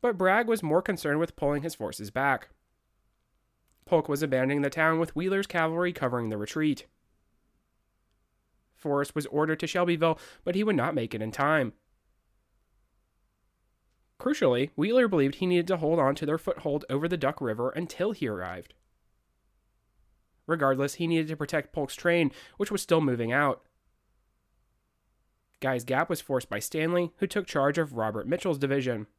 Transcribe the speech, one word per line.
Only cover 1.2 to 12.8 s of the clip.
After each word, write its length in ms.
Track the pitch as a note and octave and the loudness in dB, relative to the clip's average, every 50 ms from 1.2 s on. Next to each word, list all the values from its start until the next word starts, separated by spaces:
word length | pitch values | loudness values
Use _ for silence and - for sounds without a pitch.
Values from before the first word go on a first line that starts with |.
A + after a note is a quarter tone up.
with 160 | E3 E3 - | 0 -2 -4
pulling 260 | - - C#3+ D3 D3 | -2 0 0 0 0
his 140 | C#3+ E3 D#3+ | -2 -4 -8
forces 360 | - A2+ G2 - - G#2 G2+ | -6 -8 -8 -8 -8 -10 -6
back. 380 | - B2+ C3+ C#3 C3+ A#2+ - - _ _ _ _ _ _ _ _ _ _ _ _ _ _ _ _ _ _ _ _ _ _ _ _ _ _ _ | -2 0 2 2 2 0 -2 -12 _ _ _ _ _ _ _ _ _ _ _ _ _ _ _ _ _ _ _ _ _ _ _ _ _ _ _
Polk 220 | - - E3 D3+ - | 2 2 2 2 2
was 160 | D3 C#3 D#3 | -2 -2 0
abandoning 380 | D3 C3 C3 B2+ C3 C#3+ C#3+ | 0 2 2 2 2 2 0
the 80 | C#3+ C#3 | 0 -2
town 300 | C#3 - D#3+ D#3+ D#3+ D#3+ | 0 2 2 2 4 2
with 160 | E3+ D#3+ - | 0 -2 -2
Wheeler's 320 | D3+ F3 F#3+ F#3+ G3 G3 - | -4 -2 -2 0 -2 -2 -2
cavalry 440 | - F3 D#3+ D#3+ D#3+ E3+ F3+ F3+ | -2 0 0 0 0 0 -2 -2
covering 380 | E3+ - - B2+ A#2+ B2 A#2 A2 | -2 -2 -4 -2 -2 -2 -2 -2
the 80 | G#2+ G#2 | -4 -4
retreat. 500 | G#2 G#2+ - D#3+ D#3 D3+ C#3+ - - _ _ _ _ _ _ _ _ _ _ _ _ _ _ _ _ _ _ _ _ _ _ _ _ _ _ _ _ _ _ _ _ _ _ _ _ _ _ | -6 -6 -4 0 0 0 0 -2 -4 _ _ _ _ _ _ _ _ _ _ _ _ _ _ _ _ _ _ _ _ _ _ _ _ _ _ _ _ _ _ _ _ _ _ _ _ _ _
Forrest 400 | _ - D#3 C#3+ C#3+ C#3+ - - | _ -4 -2 0 0 0 -2 -4
was 140 | D#3 D3 - | -6 -6 -2
ordered 320 | - D3 D#3 D#3 D#3 D#3 | 0 0 0 0 0 -2
to 80 | - D#3+ | -4 -4
Shelbyville, 500 | - F3+ F3+ F3 F3 D#3+ D#3+ E3 D#3 - - - - - _ | 0 0 2 2 2 2 2 2 0 0 -6 -20 -20 -12 _
but 120 | - F3+ | -4 -2
he 80 | F#3+ G#3 | 0 0
would 120 | G#3+ G#3 | 2 2
not 200 | D3 A#2+ D#3+ D3 | 2 0 0 0
make 180 | C#3+ A#2 A2+ - | -2 -4 -4 -4
it 80 | A2 | -6
in 100 | G#2+ A2 | -6 -6
time. 420 | A2 - C#3 C#3+ D#3 D#3 C3 A2+ - _ _ _ _ _ _ _ _ _ _ _ _ _ _ _ _ _ _ _ _ _ | -2 0 0 2 2 2 0 -2 -4 _ _ _ _ _ _ _ _ _ _ _ _ _ _ _ _ _ _ _ _ _